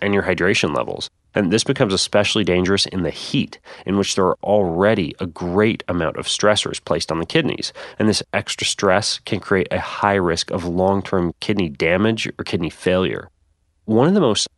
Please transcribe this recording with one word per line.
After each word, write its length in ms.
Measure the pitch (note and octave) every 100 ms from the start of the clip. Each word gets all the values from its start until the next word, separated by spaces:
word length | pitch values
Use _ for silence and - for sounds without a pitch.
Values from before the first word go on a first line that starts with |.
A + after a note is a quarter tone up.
and 100 | G2+
your 80 | G2+
hydration 540 | F#2 E2+ F2 A2+ E2 C2
levels. 340 | A1+ G1+ - _ _
And 180 | - F#2
this 120 | A2
becomes 320 | - C3+ A2+ F#2
especially 480 | - G2+ G#2 A2
dangerous 420 | F#2 F2+ F2+ G2 -
in 160 | F#2+
the 80 | D#2+
heat, 480 | - - D3 - - - - -
in 100 | G2
which 160 | G2
there 120 | - F#2
are 120 | -
already 720 | F#2+ G#2 F#2 E2 G2+ G#2+ D2+ -
a 60 | F2+
great 580 | - F2 F#2 A2 - -
amount 300 | F2 D#2 -
of 100 | -
stressors 580 | - G#2 G#2 - - -
placed 260 | E2 -
on 60 | D#2+
the 80 | E2+
kidneys. 480 | E3 A#2 - - - - -
And 100 | G#2+
this 140 | G2 -
extra 340 | G2+ - - -
stress 500 | - G2+ F#2+ - - -
can 140 | G2
create 280 | - F#2+ -
a 80 | F#2
high 340 | - - G#2
risk 380 | G2+ F2 E2+ -
of 120 | F#2+
long-term 680 | F2 F2 F#2+ G2 - F#2+ F2 -
kidney 300 | - G2+ E2
damage 580 | C#2 E2 F#2 A2 A2+ -
or 160 | -
kidney 260 | - F#2 D#2+
failure. 600 | - - F#2 F2 G1+ - _ _ _ _ _ -
One 220 | A2 D3
of 60 |
the 80 | G3+
most 260 | C3 G2+ -